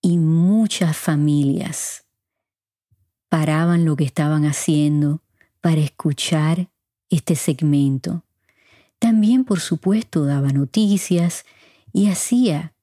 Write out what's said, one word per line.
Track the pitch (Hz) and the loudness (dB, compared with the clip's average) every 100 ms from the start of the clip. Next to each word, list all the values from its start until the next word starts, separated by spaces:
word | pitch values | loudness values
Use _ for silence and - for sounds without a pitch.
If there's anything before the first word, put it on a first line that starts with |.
Y | 180 170 | 2 2
muchas | 160 165 180 214 214 - 170 151 | 2 2 4 2 0 0 -2 -2
familias | - 151 147 147 139 135 139 - - - _ _ _ _ _ _ _ _ _ _ _ _ _ | -2 0 2 2 0 -2 -4 -8 -12 -14 _ _ _ _ _ _ _ _ _ _ _ _ _
paraban | 165 156 156 170 170 165 | -2 0 0 2 2 0
lo | 147 | 0
que | |
estaban | 143 - 151 151 151 | -2 -2 -2 0 -2
haciendo | 147 - 151 147 147 147 156 _ _ _ _ | -2 -2 0 2 2 0 -2 _ _ _ _
para | 170 160 | -2 0
escuchar | 147 - 160 139 - 160 151 170 180 _ _ _ _ | -2 -2 -4 -4 -2 0 0 -2 -4 _ _ _ _
este | 165 - 156 | -4 -2 -2
segmento. | - 131 151 143 139 135 - 170 _ _ _ _ _ _ _ _ | -2 -2 0 2 2 -2 -6 -8 _ _ _ _ _ _ _ _
También, | 233 220 214 254 254 | 2 4 4 2 2
por | 190 | -2
supuesto, | - 160 190 220 226 165 143 | -2 -4 0 -2 0 -2 0
daba | 143 139 | 0 0
noticias | 139 139 - 208 202 - 175 170 - - _ _ _ - | 0 0 0 2 0 0 0 0 -4 -18 _ _ _ -8
y | - 208 | 0 0
hacía | 175 - 240 247 151 160 _ | 0 -2 0 2 0 -6 _